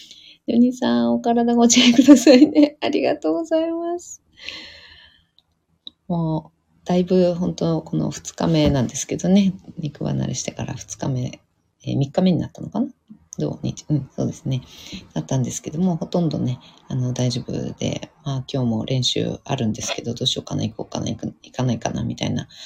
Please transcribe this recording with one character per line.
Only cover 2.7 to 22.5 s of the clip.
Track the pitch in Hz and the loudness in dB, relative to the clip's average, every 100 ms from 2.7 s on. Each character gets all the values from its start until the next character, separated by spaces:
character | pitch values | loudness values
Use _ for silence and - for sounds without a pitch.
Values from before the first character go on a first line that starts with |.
| - | 2
<laughs> | |
あ | - | -2
り | 294 | 0
が | 269 294 | 0 0
と | 311 | -2
う | |
ご | 330 | -2
ざ | 320 320 | 0 -2
い | 330 | 0
ま | 330 339 349 | -4 -6 -8
す。 | - - _ - - - - - - - - _ _ _ _ _ _ _ - _ - | -10 -20 _ -20 -16 -16 -16 -20 -20 -20 -20 _ _ _ _ _ _ _ -20 _ -6
も | 170 160 156 - | -2 -2 -2 -6
う、 | _ _ _ - | _ _ _ -2
だ | 180 | 0
い | |
ぶ | 180 185 175 | 4 4 4
本 | 175 175 165 | 2 -2 -2
当 | 165 160 | 0 0
こ | - 156 | -2 -2
の | 151 | -2
二 | - - | -6 -10
日 | - 170 | -4 0
目 | 160 147 | 4 4
な | 139 | 2
ん | 117 | 0
で | |
す | - - | -4 -6
け | - | -4
ど | 175 | 4
ね、 | 196 196 - - - | 4 4 0 -10 -10
肉 | 151 - | -10 -6
離 | 147 135 - | -4 -2 -4
れ | |
し | 135 | -4
て | - | -8
か | - | -8
ら | - | -8
二 | 127 - - | -10 -12 -8
日 | 143 | -6
目、 | 127 127 - _ _ _ _ | -4 -6 -10 _ _ _ _
え | 127 | -6
ー、 | 123 | -2
三 | 139 | -2
日 | - | 0
目 | 185 | 2
に | 160 | 2
な | - | -2
っ | |
た | - | -10
の | - | -8
か | 214 | -6
な？ | 285 - _ 214 - - | -6 -8 _ -20 -16 -6
土 | 147 - | -6 -6
日、 | 127 - - | -8 -8 -4
う | |
ん、 | 147 139 | -4 -4
そ | - | -6
う | 120 | -6
で | |
す | - 135 | -4 -4
ね。 | 131 - - - - - | -4 -6 -20 -16 -16 -12
だ | 160 | -10
っ | |
た | - 131 | -4 -2
ん | |
で | 120 | -2
す | - | -6
け | - | -8
ど | 151 | -2
も、 | 185 160 | -2 -2
ほ | - | -2
と | 175 | -2
ん | 165 | 0
ど | - | 0
ね、 | 123 127 - - - | -4 -4 -10 -20 -8
あ | |
の、 | 127 123 | -4 -4
大 | 123 127 | -2 -2
丈 | - | -2
夫 | - - 123 | -6 -8 -8
で、 | - - - - _ | -6 -6 -6 -12 _
ま | 143 135 | -8 -6
あ、 | 131 | -4
今 | 139 | -2
日 | 120 | 0
も | 110 | -2
練 | - 131 | -2 -2
習 | 120 110 113 113 | 0 -2 -4 -6
あ | - 135 | -6 -2
る | 110 | -2
ん | |
で | 104 | -2
す | - | -6
け | - | -6
ど、 | 117 | -6
ど | 117 | -4
う | - | -4
し | - | -4
よ | |
う | |
か | - | -4
な、 | 50 | -4
行 | 110 | -4
こ | - | -6
う | - | -8
か | - | -6
な、 | - | -4
行 | - | -6
く、 | - - | -8 -12
行 | - | -14
か | - | -4
な | 127 | -2
い | 110 | 0
か | - | -4
な、 | - | -4
み | 120 120 | -6 -4
た | - | -4
い | |
な | - - | -4 -6